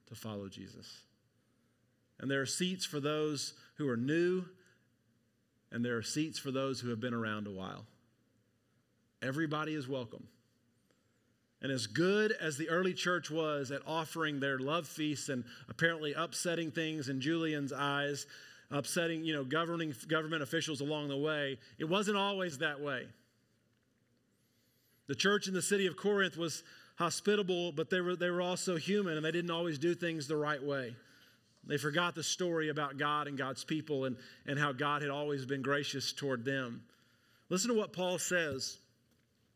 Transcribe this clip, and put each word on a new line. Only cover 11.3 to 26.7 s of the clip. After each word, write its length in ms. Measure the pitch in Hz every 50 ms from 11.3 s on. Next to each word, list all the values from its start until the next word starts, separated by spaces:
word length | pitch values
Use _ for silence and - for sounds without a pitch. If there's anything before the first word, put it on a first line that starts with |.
| _ _ _ _ _ -
And 120 | - 135 135
as 140 | 127 113
good 460 | 101 104 147 170 185 202 208 214 214 214 -
as 160 | 175 156 143
the 120 | 127 160 156
early 260 | 165 175 185 185 175
church 360 | - - 180 180 175 139 -
was 400 | 151 165 160 156 147 143 139 120
at 100 | 139 135 -
offering 540 | - 156 165 160 156 - 165 160 151 147 139
their 180 | 135 139 135 127
love 280 | 131 139 156 175 160
feasts 420 | - - - 151 151 147 - - -
and 160 | 135 123 117 - - - - -
apparently 460 | 113 - 160 165 170 156 156 147 139
upsetting 560 | 147 170 165 - - - 180 165 165 170 156
things 380 | - 170 160 160 156 156 135 131
in 120 | 135 131
Julian's 520 | 127 151 165 165 165 160 151 147 143 131 135
eyes, 540 | 127 143 143 143 143 143 143 143 135 - - - - - - - - - -
upsetting, 540 | 139 143 131 - - 180 170 165 165 160 160
you 100 | 160 156
know, 100 | 143 135
governing, 500 | 127 147 160 170 165 170 165 165 156 135 - -
government 360 | 156 160 156 156 156 165 156 143
officials 380 | - - 165 147 156 151 123
along 280 | 139 147 151 151 147 143
the 80 | 139
way, 420 | 139 147 156 156 147 143 139 135 - - - - -
it 80 | 156
wasn't 300 | 156 185 202 208 202 208
always 420 | 202 196 202 202 190 185 175 147 131
that 220 | 160 151 147 139
way. 260 | 147 143 135 123 135 123 - _ _ _ _ _ _ _ _ _ _ _ _ _ _ _ _ _ _ _ _ _ _ _ _ _ _ _ _ _ _ _ _ _ _ _ _ _ _ -
The 60 | 139
church 340 | - - 196 208 208 - 190
in 60 | 185
the 80 | 180 -
city 240 | - 208 196 196
of 100 | 180 147
Corinth 400 | - - 202 208 196 190 175 -
was 260 | 156 170 160 - - - -